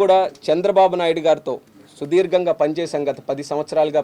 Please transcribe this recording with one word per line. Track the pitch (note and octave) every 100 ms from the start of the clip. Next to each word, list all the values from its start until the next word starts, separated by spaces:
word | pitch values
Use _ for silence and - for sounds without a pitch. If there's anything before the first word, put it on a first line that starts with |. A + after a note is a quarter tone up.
కూడా | G3 F#3+ F#3 - -
చంద్రబాబు | D#3+ G3 F#3+ F#3+ F3
నాయుడు | E3+ E3 D#3+
గారితో | D3+ - B2 - _ - -
సుదీర్ఘంగా | C#3+ F3 F#3 F3+ F3 D#3
పనిచేశాం | D3+ D#3 D#3+ D3+ C#3
గత | C3 -
పది | C#3 C#3+
సంవత్సరాలుగా | D3 D3+ D#3 D3+ D3